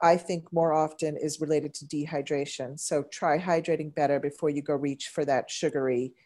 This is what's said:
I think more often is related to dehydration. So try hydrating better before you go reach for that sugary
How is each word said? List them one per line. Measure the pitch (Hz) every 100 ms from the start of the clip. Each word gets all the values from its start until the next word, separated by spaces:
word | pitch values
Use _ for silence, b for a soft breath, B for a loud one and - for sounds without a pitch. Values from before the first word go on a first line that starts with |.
I | 170 175
think | 175 170 165
more | 165 165
often | 156 156 - 160 147
is | 156 143
related | 151 151 143 -
to | 143
dehydration. | 151 147 147 135 143 143 - 127 147
So | - 151
try | 139 - 175 151
hydrating | 180 165 165 160 151 151
better | 143 143
before | 143 143 156
you | 143
go | 143 143
reach | 143 139 -
for | - 143
that | 131 -
sugary | - 156 143 131 123 127 -